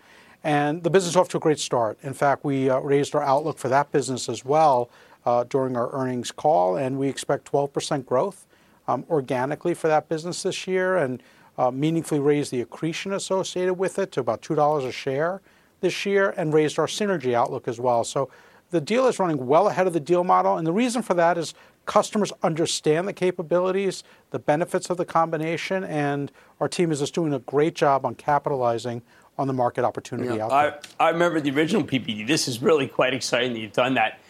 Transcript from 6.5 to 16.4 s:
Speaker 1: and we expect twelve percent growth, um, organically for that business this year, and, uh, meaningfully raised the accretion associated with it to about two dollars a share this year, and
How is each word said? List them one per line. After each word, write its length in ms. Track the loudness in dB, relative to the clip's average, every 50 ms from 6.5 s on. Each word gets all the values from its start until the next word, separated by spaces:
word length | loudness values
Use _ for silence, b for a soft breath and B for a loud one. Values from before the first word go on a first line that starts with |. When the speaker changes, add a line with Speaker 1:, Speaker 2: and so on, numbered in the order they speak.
| 4 4 2 2 0
Speaker 1:
and 220 | 0 -2 -2 -2 -2
we 100 | -2 -2
expect 360 | -4 -4 -2 -2 -2 -2 _
twelve 280 | -2 -2 -2 -2 -2
percent 340 | _ -6 -4 -2 -4 -4 -2
growth, 380 | 0 0 0 0 -2 -6 -12 -20 b b b b b b b b -4
um, 160 | -4 -4 -2 -2
organically 640 | -2 -2 0 -2 -2 -2 -2 -2 -4 -4 -2 -4
for 140 | -4 0 0
that 220 | 2 2 2 2 _
business 340 | -6 -6 -6 -8 -8 -4
this 240 | -6 -6 -6 -4 -6
year, 300 | -2 -2 0 0 0 0
and, 260 | 0 0 -2 -4 -8 b b b b b b b -2
uh, 120 | -2 0
meaningfully 480 | 0 0 0 0 0 0 -2 -2 -2 0
raised 320 | 2 2 2 2 0 -2
the 100 | -4 -4
accretion 520 | -4 -6 -8 -8 -6 -6 -6 -6 -6 -6
associated 640 | -6 -6 -4 -2 -2 -2 -2 -4 -4 -2 0 0 0
with 260 | 0 -2 -4 -2 -4
it 100 | -6 -4
to 100 | -4 -4
about 220 | -2 -2 -4 -4
two 140 | -4 -4 0
dollars 280 | 2 2 2 2 0 -2
a 60 | -4
share 500 | -8 -6 -6 -4 -2 -2 -2 -2 -4 -6 b b b b b b b b
this 240 | -2 -2 -2 -2 -2
year, 300 | 0 2 2 2 2 0
and 160 | -2